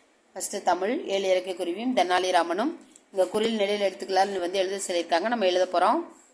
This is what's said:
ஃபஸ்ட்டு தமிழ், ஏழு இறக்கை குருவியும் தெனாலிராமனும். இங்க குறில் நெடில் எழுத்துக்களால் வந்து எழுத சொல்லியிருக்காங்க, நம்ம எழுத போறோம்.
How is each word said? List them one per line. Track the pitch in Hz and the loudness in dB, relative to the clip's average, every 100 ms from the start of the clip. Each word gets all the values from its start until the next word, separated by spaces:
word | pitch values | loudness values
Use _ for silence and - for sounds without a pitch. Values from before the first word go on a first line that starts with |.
| _ _ _ | _ _ _
ஃபஸ்ட்டு | 196 170 202 | -8 -6 -2
தமிழ், | 190 175 190 285 - | 0 0 0 -2 -2
ஏழு | 196 190 | -2 2
இறக்கை | 185 185 180 | 2 0 -6
குருவியும் | 175 185 247 247 | -6 -4 0 2
தெனாலிராமனும். | 180 180 185 175 165 175 269 - - - _ | 2 2 4 2 2 0 -2 -4 -14 -20 _
இங்க | 190 180 | -2 0
குறில் | 214 226 220 | 0 0 0
நெடில் | 196 208 196 | 0 0 -2
எழுத்துக்களால் | 190 196 185 196 196 | -2 -2 0 2 0
வந்து | 175 190 | -2 -2
எழுத | 185 196 190 | -2 -4 -4
சொல்லியிருக்காங்க, | 175 170 165 214 | -4 0 0 0
நம்ம | 240 190 | 0 2
எழுத | 180 180 175 | 2 2 2
போறோம். | 190 302 339 - _ | 2 2 -4 -14 _